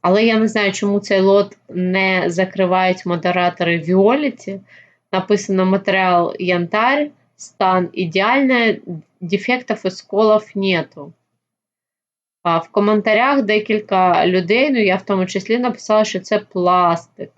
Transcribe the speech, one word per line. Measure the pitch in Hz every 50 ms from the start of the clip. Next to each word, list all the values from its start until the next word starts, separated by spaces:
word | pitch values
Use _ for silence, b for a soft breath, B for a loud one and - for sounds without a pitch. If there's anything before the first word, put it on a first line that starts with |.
Але | - 175 185 208 226
я | 233 220 220
не | 220
знаю, | 214 - 220 208 196
чому | 190 - - 202 202 202
цей | 202 - 202 190
лот | 190 196 196 202 202 196 - _ _ -
не | - 180 180 185 185 190 190 190 190 185 165
закривають | 170 170 175 190 185 - - 190 180 185 185 185 185 185 185 -
модератори | 180 175 165 - 185 180 185 180 175 175 - 175 170 170 170
Віоліті. | 151 160 185 190 196 214 254 294 302 277 - - - 196 196 196 b b b b b b b b b _
Написано: | - 190 185 - 208 202 202 - 190 190 185
"Матеріал | 185 190 196 190 - 185 190 190 185 180 175 175 - - -
янтар, | 185 180 180 175 175 170 - 214 226 247 277 294 294 294 - _ _ _ _
стан | _ - - _ _ 208 185 185 185 180 170 -
ідеальний, | - 185 165 156 185 196 214 247 277 277 262 254 240 233 220 202 - - - 175 160 - _ _ _
дефектів | 180 170 190 190 196 - 247 254 247 - 226 - -
і | 190
сколів | 185 - - _ - 196 220 214 214 214 214 - -
нету". | 202 196 190 185 165 156 - _ 160 143 165 170 _ _ _ _ _ _ _ _ _ _ _ _ _ _ _ _ _ _ _ _ _ _ _ _ _ _
А | 175 165
в | 165 - -
коментарях | _ 208 202 208 214 214 208 220 214 214 247 269 285 277
декілька | 226 196 214 214 214 - 220 214 208 - 196 185 185 180 175 - 160
людей, | 175 180 185 180 170 214 240 269 302
ну, | 269 240
я | 214 190 185
в | 185
тому | - - 202 190 185
числі, | 185 - 196 190 - 220
написала, | 247 247 254 226 - - - 214 214 214
що | 208 - 190
це | 185 - 214 202
пластик. | 208 _ _ 185 180 180 180 180 180 175 175 170 - _ _ - 175 - _